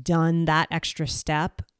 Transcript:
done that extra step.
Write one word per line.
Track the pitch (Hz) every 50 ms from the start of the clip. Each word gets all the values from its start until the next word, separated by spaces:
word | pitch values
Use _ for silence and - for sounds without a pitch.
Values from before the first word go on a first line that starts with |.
done | 123 175 170 165 165 170 165 165 165
that | 156 156 160 160 -
extra | - 160 - - - - 156
step. | - - - - - 151 151 165 190 - - - _ _